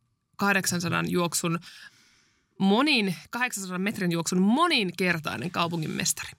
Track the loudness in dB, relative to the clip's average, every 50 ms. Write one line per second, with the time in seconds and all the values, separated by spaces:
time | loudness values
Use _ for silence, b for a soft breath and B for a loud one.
0 | _ _ _ _ _ _ _ -2 0 2 2 2 2 0 -2 -2 -2 -2 0 0
1 | 0 0 0 0 0 0 -2 -2 -2 -2 -2 -4 B B B B B B B B
2 | B B B B B B B B B _ _ 0 2 4 4 4 4 4 4 4
3 | 2 0 -2 -6 -10 -10 -4 -4 -2 -2 -2 -6 -8 -6 -4 -2 -2 -2 -2 -2
4 | 0 0 0 0 -2 0 2 2 4 4 4 4 4 4 4 2 0 0 -2 -2
5 | 0 0 0 -2 -4 -6 -6 -6 -6 -4 -2 -2 -2 -2 -2 -4 -4 -4 -4 -2
6 | -2 -2 -4 -4 -8 -14 -16